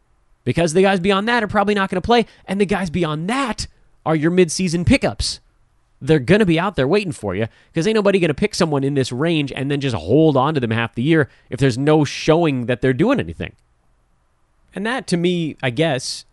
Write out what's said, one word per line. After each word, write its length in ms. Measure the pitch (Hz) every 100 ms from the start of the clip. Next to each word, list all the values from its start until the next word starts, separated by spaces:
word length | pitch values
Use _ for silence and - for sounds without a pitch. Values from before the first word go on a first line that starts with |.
| _ _ _ _
because 300 | - 165 170
the 80 | 165
guys 180 | 190 190
beyond 280 | 185 196 214
that 160 | 240
are 40 | 208
probably 280 | 208 202 202
not 140 | 190
gonna 120 | 185
play, 240 | 190 240 214 - -
and 140 | 190
the 60 | 196
guys 240 | 196 185
beyond 400 | 160 160 151 175
that 380 | 262 262 - - _ _ _ -
are 100 | 160
your 160 | 156
midseason 540 | 180 175 - 185 170 170
pickups. 540 | 269 160 101 - - _ _ _ _ _ -
They're 180 | 135 156
gonna 260 | 120 202 196
be 140 | 160
out 160 | 190 175
there 120 | 131
waiting 260 | 202 196
for 200 | 123 104
you, 140 | 92 113 _ _
'cause 140 | - 175
ain't 80 | 220
nobody 240 | 202 196
gonna 140 | 170
pick 200 | 139 202
someone 300 | - 165 143
in 120 | 135 143
this 160 | 127
range 420 | 123 160 160 143 -
and 160 | 135
then 80 | 143
just 160 | 135 104
hold 400 | 82 139 160 135
on 180 | 135
to 60 | 160
them 120 | 117
half 240 | 113 117 -
the 60 |
year 280 | 135 160 139 _ -
if 100 | 110
there's 180 | 135 113
no 260 | 143 156
showing 640 | 143 - - 160 170 131 117
that 160 | 120
they're 100 | 131
doing 280 | 127 202 254
anything. 340 | 82 78 82 - _ _ _ _ _ _ _ _ _ _ _ 185
And 100 | 214
that, 220 | 254 -
to 100 | 175
me, 380 | 175 175 160 -
I 60 | 135
guess, 560 | 120 160 147 - - -